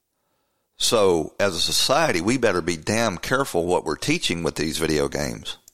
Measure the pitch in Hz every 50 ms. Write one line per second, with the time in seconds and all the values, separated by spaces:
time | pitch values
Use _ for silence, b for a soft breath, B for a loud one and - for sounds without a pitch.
0 | _ _ _ _ _ _ _ _ _ _ _ _ _ _ _ - - - - 110
1 | 101 95 87 80 73 - - - 101 101 85 85 - - 76 - - - 131 156
2 | 165 147 101 82 85 107 131 131 117 107 90 87 80 90 87 78 76 - 104 113
3 | 117 110 90 80 - - 131 135 135 - - 104 85 87 90 76 - 80 76 -
4 | - - 156 175 - - 82 85 82 76 - - 76 80 71 76 80 78 78 73
5 | 71 - - 69 73 64 57 - - - - - _ -